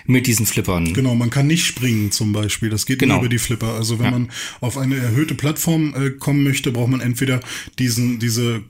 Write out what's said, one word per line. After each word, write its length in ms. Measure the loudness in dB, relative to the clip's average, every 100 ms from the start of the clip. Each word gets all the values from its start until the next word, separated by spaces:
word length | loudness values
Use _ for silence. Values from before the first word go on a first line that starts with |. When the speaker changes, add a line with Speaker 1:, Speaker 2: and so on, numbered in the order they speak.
| 2
Speaker 1:
mit 180 | 2 4
diesen 220 | 2 2
Flippern. 440 | 0 0 0 2 2
Speaker 2:
Genau, 180 | 2
man 160 | 2 2
kann 160 | 2 2
nicht 200 | 2 0
springen 420 | -2 0 0 0
zum 200 | 0 0
Beispiel. 380 | 0 -2 -2 -2
Das 160 | -2 -2
geht 100 | 0
Speaker 1:
Genau. 180 | 4 4
Speaker 2:
nur 80 | 2
über 40 |
die 80 | 0
Flipper. 380 | -2 -2 -2 -2
Also 240 | -2 0
wenn 60 | 0
Speaker 1:
Ja. 40 |
Speaker 2:
man 180 | 0 -2 -6 -12 -6
auf 160 | -6 -2
eine 160 | -2 0
erhöhte 400 | 0 0 0 0
Plattform, 580 | -2 0 0 2 2 0
äh, 140 | -4
kommen 320 | -2 0 2
möchte, 280 | 2 0 -2
braucht 180 | 0 0
man 100 | 0
entweder 420 | 0 -2 0 -2 -4 -12 -14 -2
diesen, 400 | -2 2 0 0
diese 460 | -2 0 -2 -2